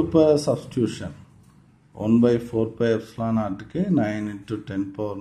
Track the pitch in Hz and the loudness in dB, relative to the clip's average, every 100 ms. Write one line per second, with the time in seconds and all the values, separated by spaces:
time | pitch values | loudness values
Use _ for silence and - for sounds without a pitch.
0 | 165 160 156 147 143 117 - 131 110 - | 4 4 6 4 2 -4 -4 -2 -2 -4
1 | 85 - - - _ _ _ _ _ - | -12 -14 -20 -20 _ _ _ _ _ -6
2 | 107 117 120 117 117 113 110 - 117 110 | 2 4 6 2 0 -2 -2 0 0 0
3 | - - 113 110 107 98 110 - 202 151 | -4 -8 -2 -2 -2 -6 -6 -4 0 2
4 | 107 107 104 101 - 110 - 98 98 104 | 0 -2 -6 -8 -8 -8 -6 -6 -6 -6
5 | 104 98 | -8 -8